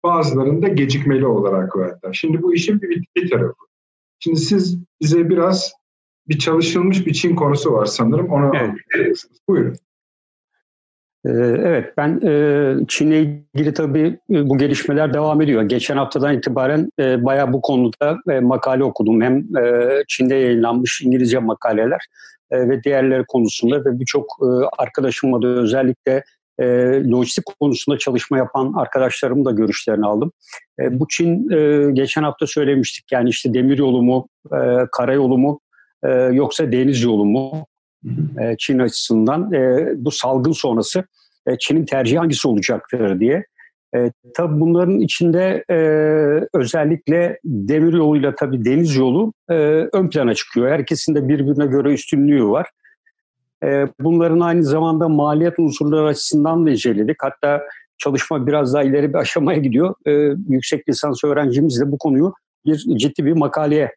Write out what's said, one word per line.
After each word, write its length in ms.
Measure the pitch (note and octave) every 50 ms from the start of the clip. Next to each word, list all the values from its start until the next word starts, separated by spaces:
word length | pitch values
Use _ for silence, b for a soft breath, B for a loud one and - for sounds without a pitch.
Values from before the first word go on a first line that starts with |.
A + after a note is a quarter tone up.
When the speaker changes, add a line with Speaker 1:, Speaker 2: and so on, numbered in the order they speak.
| -
Speaker 1:
Bazılarını 580 | F3 F3 E3+ D#3 C#3+ B2+ C3 C3 C#3 D3+ E3 G3
da 60 | G3
gecikmeli 580 | - C#3+ C#3 C3 B2+ - - C#3+ C#3 C3 C3+
olarak 500 | B2+ A2+ G#2 G2+ G2 F#2+ F#2+ F#2 F#2 -
verdiler. 360 | G2 F2+ F2+ - - - F#2 F#2+
Şimdi 300 | - - D#3+ D#3+ E3 E3+
bu 120 | F3+ E3+
işin 280 | E3+ - G#3 G#3 G#3 G3
bir, 220 | F3 E3+ E3+ F3 _ _
bir 140 | F3+ F3+ F3+
tarafı. 240 | - - - - - _ _ _ _ _ _ _ _ _ _ _ _ _
Şimdi 220 | - E3+ E3 D#3
siz 380 | C#3+ - G#3 G3 F#3 F3+ F3+ F3 - _ _ _
bize 280 | D#3 D3+ D#3+ E3+ E3+ D#3
biraz 440 | F#3 E3+ E3+ F#3 F#3+ F#3 - - - _ _ _ _ _ _ _ _ _ _ -
bir 100 | D#3 C#3+
çalışılmış 680 | - E3 D#3+ E3 E3+ E3 E3+ F3+ F3 F#3+ F#3 F#3+ F3
bir 60 | E3 D3
Çin 240 | - - F3 E3+
konusu 360 | D3+ D3 C#3+ C#3+ C#3 - D#3+ B2
var 140 | G#2+ G#2
sanırım. 440 | G#2+ - - A#2 A2+ A2+ - F3+ -
Onu 200 | D3+ C#3 C#3+ C#3 C3+
Speaker 2:
Evet. 80 | C#3+ A#2+
Speaker 1:
anlatacaksınız. 760 | G#2+ G#2 - - _ - - - - - - - _ _ _ _ -
Buyurun. 260 | G3 D3+ A#2+ - - - _ _ _ _ _ _ _ _ _ _ _ _ _ _ _ _ _ _ _ _ _ _ _ _ _ _ _ _ _
Speaker 2:
Ee, 40 | - - A#2 B2 A#2+ A#2 - -
evet, 280 | F3+ E3+ B2+ - - -
ben, 240 | - D3 D3 E3 - -
e, 480 | F#3 D3+ D3 D3 D3 C#3+ C#3+ D3 C3+ C3+ C#3 - -
Çin'le 240 | - - D3 D3+ D#3
ilgili 640 | D#3 D#3 D3 D3 D3 D3 _ _ C#3 D3+ D3+ D3
tabii, 440 | - D#3+ D3 C#3 D#3 D3+ E3 F3 - _ _
e, 180 | G3+ D3+ D3 C3+
bu 100 | C3+ C3+
gelişmeler 560 | C#3 C#3+ D3 - - - C#3+ D3 D#3 D3+ B2
devam 280 | D3 D3+ D3+ D3+ D3+ D#3+
ediyor. 200 | C#3+ C#3 A2 A2
Geçen 340 | G2+ A#2+ B2 - - C#3+
haftadan 400 | C#3 C#3 B2+ - - C3 C#3+ D3
itibaren, 540 | - - C#3 B2 C3 C3 C3 D3 D#3 D#3+ - - -
e, 260 | C#3+ C3 B2+ B2 A#2+
bayağı 280 | C3 C3+ C#3 C#3+ B2+ B2+
bu 80 | C3+ -
konuda, 560 | - C#3 B2+ B2 A#2 A2 _ D3 D3 E3 G3+ - F3+
e, 100 | D3 C3
makale 440 | B2 A#2+ C3 B2+ - C3+ C3 B2+ -
okudum. 380 | - - - G#2+ G#2 A2+ A2+ A2+
Hem, 340 | B2+ C3 C3+ D3 - -
e, 340 | C3 A#2+ A#2+ A#2+ A#2+ A#2+ B2 C3+ C#3+ C#3+ _
Çin'de 260 | - - C3 B2+ C3+
yayınlanmış 680 | C3+ C3 B2 A#2+ A2+ A#2 A#2 A#2+ B2 B2 A#2+ - - C3+
İngilizce 340 | B2+ B2 B2+ B2+ A#2+ A2+ B2+
makaleler, 640 | A#2 A2 A2 - - A#2+ A2 G#2 A2 A#2+ D#3 - - - B B B B B B B _
e, 180 | C3 B2+ B2+ A#2+
ve 140 | C3+ B2+ A2+
diğerleri 420 | C#3+ C#3 C3+ C3 C3 C3 C3 B2 _
konusunda 560 | - B2+ A#2 G#2 - - - A#2 C3+ D3 B2+
ve 160 | C#3 B2 B2
birçok, 260 | B2+ A#2+ - D3 C#3+ - - - C3+
e, 40 | B2+ B2+ B2 C3 - - -
arkadaşımla 640 | C3+ B2 - - C3+ C3 A#2 - - C3 C3 A#2+ A#2
da 40 |
özellikle, 760 | B2 B2 B2 A#2+ A2 A#2 C3+ C3+ B2+ B2+ _ _ C3+ C3 C#3 C#3 b b b _ _ _ -
e, 60 | B2+ B2 B2 B2 B2 B2+ C3 C3+ C3+ C3
lojistik 340 | A#2 B2+ B2 A#2+ - - - - - _
konusunda 380 | D3 C#3+ B2+ - - - D3 -
çalışma 400 | - C#3+ B2+ A#2+ - - D3 C3+
yapan 340 | B2+ A#2+ - C3+ C3 C3+ -
arkadaşlarımın 680 | E3+ C3 - - C#3 C3 B2 - - - B2+ B2+ C#3+ C#3
da 60 | C3
görüşlerini 560 | A#2 G#2 A2+ G2+ G#2 - - - G#2+ G#2 G#2
aldım. 260 | G#2 G#2+ G#2+ A2 F3 - _ B B B B B B _ -
E, 200 | C3+ C3 B2 B2+
bu 60 | D3+ -
Çin, 420 | - - E3+ E3+ E3+ F#3+ B3 D4+
e, 400 | G3 D#3 D3+ D3 D3 D3 C#3+ C#3+ C#3
geçen 300 | B2+ C3+ C3 - D#3 D3+
hafta 240 | D3+ C#3 _ D#3+
söylemiştik. 640 | C#3 - D#3 D3 C3+ C#3+ C3+ B2 - - - _ _ -
Yani 160 | B2+ A#2 B2
işte 260 | A2+ - - C3 A2+
demir 240 | B2+ B2 C3+ C#3 C3
yolu 240 | C#3+ C3 B2+ B2+ A#2+
mu, 260 | B2 B2+ B2+ B2 _ _ _ _ - C#3+
e, 60 | C#3 B2+ B2 B2 B2 B2+ B2 -
karayolu 460 | - B2 B2 C3 C#3+ C3+ B2+ C3 B2+
mu, 220 | C3 C#3+ D3 D3 _ _ b b b b b b -
e, 60 | C3+ C3
yoksa 600 | B2+ B2+ B2+ B2+ C3 C#3+ - - - D#3+ C3+ A#2
deniz 300 | B2+ C3 C#3 C#3 B2 A#2
yolu 220 | A#2+ A2 G#2 G#2
mu? 420 | G#2 G#2+ B2+ C3+ C3+ D3 D#3 D#3 _ _ _ _ _ _ _ -
Speaker 3:
Hı 60 | -
hı. 320 | A#2+ C3+ D#3 D3 - - G#2+
Speaker 2:
E, 120 | A#2 A2+ -
Çin 200 | - - C#3 B2+
açısından, 760 | B2+ A#2 - - - - A#2 A2 A2 A2+ C#3+ D#3+ F#3 G#3+ F3+
e, 400 | C#3+ C3 C3 B2 C3+ D#3+ C#3 B2
bu 140 | - B2 D3+
salgın 420 | - - - B2 C3+ C3 B2+ D#3 D#3+
sonrası, 520 | - - C3+ A#2 A2+ G#2+ - - F#3 F#3 _ _ _ _ _ _ _ _
e, 120 | - B2+ B2+
Çin'in 260 | - - D#3+ D#3+ D3
tercihi 340 | - C#3 C3+ C3 A#2 F#3+ E3+
hangisi 300 | E3+ D#3+ C#3+ - - C#3+
olacaktır 720 | A#2 G2+ F#2 - B2 F#2+ - - - B2 A2+ G2+ F#2+ F#2
diye. 240 | G#2+ A#2+ C#3+ F3+ G#3 _ b b b b b _ _ _ -
E, 140 | B2 B2 A#2+ - _ _ - -
tabii 260 | - E3+ E3+ D3+ D3+
bunların 400 | D#3+ E3 E3+ F3 F3+ F3 G3 G#3
içinde, 640 | A3 E3+ - - E3+ E3+ D#3+ F3 F#3 F#3+ G3 - - -
e, 60 | F#3 E3 D#3+ D#3 D#3 D#3 D3+ D3+ D#3 D#3 D3+ C#3+ D3 D#3+ F#3+ - -
özellikle 840 | F3+ B2+ A2+ - E3 D3+ D3+ E3 D#3 _ - D3+ E3+ F3 F3 - - _
demir 480 | E3 C3+ G#2 G2 G2+ C#3+ D#3 D#3 E3+ D#3+
yoluyla 420 | E3+ D#3+ D3+ D3+ D3 C3+ C#3+ C3+
tabii 300 | - D3+ C#3 C3 B2+ A2
deniz 320 | A#2+ C3 D#3 E3+ D#3+ C#3+
yolu, 360 | C3 C3 B2+ B2 E3 A3 A3 - _ _ -
e, 40 | E3+ D#3+ D3+ D3 D3+ D#3+ E3 - -
ön 160 | G3 F#3+ E3
plana 260 | - D#3 C3+ A#2+ A2
çıkıyor. 360 | - - - - A#2+ A#2+ B2+
Herkesin 440 | C#3 C#3 C#3 - D#3+ D3 - - D#3
de 140 | D3 C3+ C3
birbirine 380 | D3+ C#3+ C#3 C#3 D3 C3+ D3
göre 260 | C#3 B2+ C#3+ C3 C#3 D3
üstünlüğü 520 | A#3 - - - C#3+ C#3 D3 D3 C#3 A2+
var. 220 | G#2 G#2+ D3 F#3 - _ b b b b b _ _ _ _ _ _ _ _ _ _ _ _ -
E, 220 | C#3+ C#3 C#3 C#3 C#3 - _
bunların 400 | C3+ D#3+ E3+ E3+ E3+ E3+ D#3+ E3+
aynı 240 | F3 E3+ E3 F3 D#3+
zamanda 440 | C#3 C#3+ D#3 D#3+ E3 D#3+ D#3 E3+ D#3+
maliyet 500 | D#3 D3 D3 D3 D3 D3+ E3 F3 E3+ -
unsurları 480 | E3+ D3+ C3+ - D3+ D3 D3+ D#3 D3+
açısından 600 | D3+ C#3+ C#3+ - - - D3+ D3 D#3+ E3 E3+ E3
da 40 | D#3
inceledik. 460 | C3+ A2+ - B2+ A2+ G2+ G#2+ A2 A#2 _ -
Hatta 400 | C3+ - _ - C#3+ C#3+ D3 C#3+ C#3+ B B B B _ _
çalışma 480 | - D3 C#3 C3+ - - E3 D3 B2+
biraz 280 | C3 D3 D3+ C#3+ B2+ C3
daha 80 | D3 C#3+
ileri 260 | C3+ C3+ D3 C#3+ D3+
bir 100 | C3+ E3
aşamaya 400 | D#3+ - - F3 D3 F3+ F#3 D3+
gidiyor. 360 | C#3+ C3+ A2 B2+ E3 F#3 G3 _ _
E, 60 | D3 D3 D3 D3 D3 C#3 F3+ G#3 -
yüksek 400 | C3+ C3 B2 - - - - -
lisans 360 | C3+ - - D3 C3+ A#2+ -
öğrencimiz 560 | D3+ C#3+ C#3+ D3 C3+ A#2+ C3+ D3+ E3 B2+ A#2
de 120 | C#3+ C#3+ C#3
bu 60 | C3+
konuyu 360 | - D#3 C3+ C3 D#3 F#3+ F#3 _ _ _ _ _ _
bir 100 | D3+ D#3
ciddi 480 | D3+ - - D#3+ A2 A#2+ D3 - - D3+
bir 80 | C3+ E3+
makaleye 600 | E3 C#3+ C#3 - D#3 D#3 D3 D3 D3+ C#3+ A#2 -